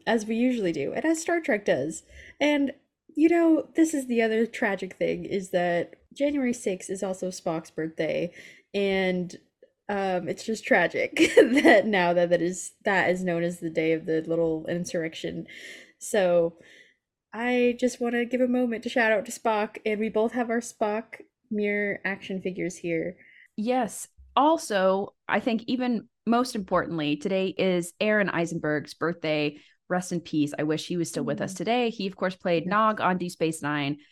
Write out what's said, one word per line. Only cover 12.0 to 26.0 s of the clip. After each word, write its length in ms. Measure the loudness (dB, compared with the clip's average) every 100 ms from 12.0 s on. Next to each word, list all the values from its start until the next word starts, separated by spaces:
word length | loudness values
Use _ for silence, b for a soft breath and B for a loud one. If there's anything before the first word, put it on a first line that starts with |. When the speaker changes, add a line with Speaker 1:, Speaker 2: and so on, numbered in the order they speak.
| 4
Speaker 1:
that, 160 | 4 4
that 100 | 2
is, 320 | 2 -2 -10 -6 0
that 240 | 2 2
is 120 | 0
known 200 | 0 0
as 180 | -2 -4
the 80 | -4
day 240 | -2 0
of 140 | 0 0
the 160 | -2 0
little 380 | 0 0 -2 -4
insurrection. 800 | -6 -4 -4 -6 -8 -8 -8 -12 B B B B B
So 560 | -4 0 4 4 2 -2 B B B B _ _ _
I 420 | -6 0 2 2 2
just 220 | -2 0
wanna 240 | -2 -2
give 160 | -2 0
a 80 | 0
moment 340 | 2 0 -2
to 40 | -2
shout 240 | 0 2
out 140 | 2 0
to 40 |
Spock, 440 | -4 0 0 -2 -4
and 160 | -4 -2
we 80 | 0
both 240 | 0 0
have 160 | 0 -2
our 120 | -2
Spock 600 | -4 -4 -2 -2 -6 -16 -20 _ _
mirror 500 | -2 0 0 -2 -4
action 380 | -6 -6 -8 -6
figures 360 | -6 -4 -6 -6
here. 400 | -4 -2 -4 -8 B B B -6
Speaker 2:
Yes. 500 | -2 0 -2 -6 -16 _ -2
Also, 800 | 2 4 2 0 2 2 2 -2 -10 -2
I 100 | 0
think 260 | 0 -2 -2
even 420 | -4 -2 -4